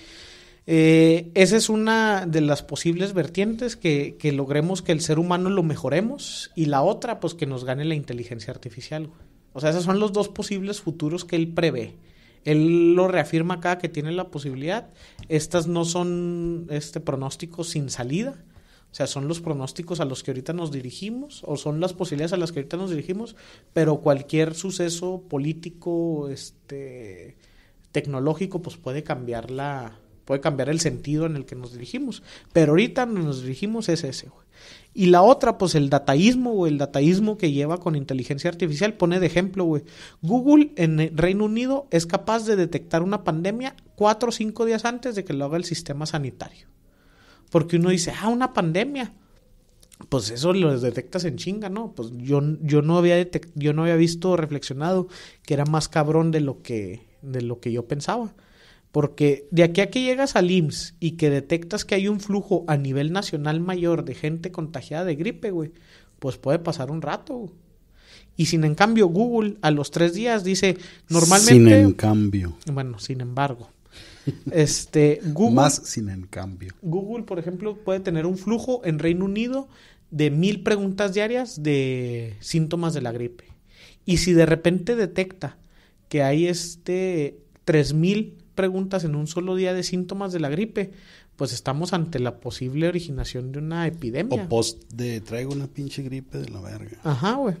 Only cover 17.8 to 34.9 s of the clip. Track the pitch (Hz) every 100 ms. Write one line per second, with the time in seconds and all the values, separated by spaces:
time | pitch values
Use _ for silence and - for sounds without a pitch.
17.8 | 135 - 123 160 247 277 - - _ _
18.8 | _ - 139 143 139 165 165 143 131 -
19.8 | 170 170 147 131 - 127 127 170 165 135
20.8 | 127 - 202 240 294 - - 143 151 151
21.8 | 180 185 180 143 165 185 165 165 139 170
22.8 | 190 160 139 185 233 - - - _ -
23.8 | 156 147 156 139 131 156 160 160 190 180
24.8 | 170 170 180 180 185 143 147 165 170 -
25.8 | 180 170 170 156 143 135 - - - 139
26.8 | 139 127 107 92 92 - _ _ _ _
27.8 | _ 147 147 135 139 160 190 175 - -
28.8 | - 139 151 143 120 117 117 131 143 139
29.8 | 117 - _ - - 139 160 135 131 160
30.8 | 160 123 - 151 165 151 127 127 123 123
31.8 | 120 - 277 202 - - - 170 151 160
32.8 | 233 - 247 208 160 131 127 131 208 226
33.8 | 220 165 139 127 135 - _ _ - -
34.8 | _